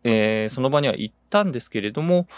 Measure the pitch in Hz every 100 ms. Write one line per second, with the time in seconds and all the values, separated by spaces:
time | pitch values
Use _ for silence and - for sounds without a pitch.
0 | 120 110 107 110 107 131 131 147 139 90
1 | 107 _ - 208 196 123 - 113 104 147
2 | 165 180 180